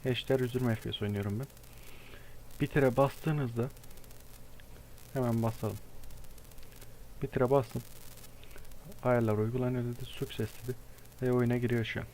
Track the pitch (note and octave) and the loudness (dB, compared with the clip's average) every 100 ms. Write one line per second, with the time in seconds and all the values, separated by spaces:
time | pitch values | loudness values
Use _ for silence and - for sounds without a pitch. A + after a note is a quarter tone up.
0 | C3 B2 - C3 B2+ B2 B2 A2+ A2+ G2+ | 2 0 4 4 4 2 2 2 0 -2
1 | G#2 G#2 G2+ G#2 C#3 - - - - - | 0 0 0 -2 -4 -10 -16 -14 -14 -14
2 | - - - - - - - D#3 C3+ A#2+ | -12 -14 -12 -12 -12 -2 2 6 6 8
3 | C#3 - - D3+ C3 A#2 B2 - - - | 4 4 0 2 0 0 -2 -2 -12 -12
4 | - - - - - - - - - - | -12 -14 -14 -14 -14 -14 -14 -16 -14 -16
5 | - C#3 B2 A#2 A2+ A2+ A2 G2+ - - | -6 0 2 4 2 0 -2 -4 -8 -10
6 | - - - - - - - - - - | -8 -8 -10 -10 -12 -12 -12 -12 -14 -14
7 | - - G#2 - B2 C#3 A#2 B2 - - | -12 -6 -2 4 6 6 4 -4 -6 -10
8 | - - - - - - - - - - | -10 -10 -12 -12 -12 -10 -8 -10 -10 -2
9 | B2+ A#2+ A2+ G#2+ A2 B2+ B2 B2+ A#2+ A#2+ | 4 6 6 4 4 2 2 2 0 -4
10 | A#2+ - C#3 - A2 - - B2 - - | -6 -4 -6 -2 -4 -4 -6 -6 -8 -14
11 | - - B2+ B2 A#2+ A#2+ A#2+ A#2+ A2 - | -16 -2 4 6 6 4 4 2 2 -2
12 | - | -6